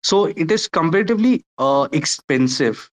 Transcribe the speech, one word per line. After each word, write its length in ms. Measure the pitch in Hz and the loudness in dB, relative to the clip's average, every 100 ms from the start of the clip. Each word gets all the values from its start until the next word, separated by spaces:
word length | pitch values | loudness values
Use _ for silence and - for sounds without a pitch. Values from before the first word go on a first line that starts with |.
So 220 | - 196 202 | 0 0 0
it 260 | 202 160 | -2 -2
is 160 | 214 - | -2 -2
comparatively, 760 | 180 165 190 208 226 233 254 _ - | -2 0 0 0 0 2 0 _ -4
uh, 300 | 135 139 139 | 0 2 0
expensive. 960 | 156 147 - _ 131 127 127 127 107 - | -2 -4 -8 _ 0 0 2 -2 -2 -14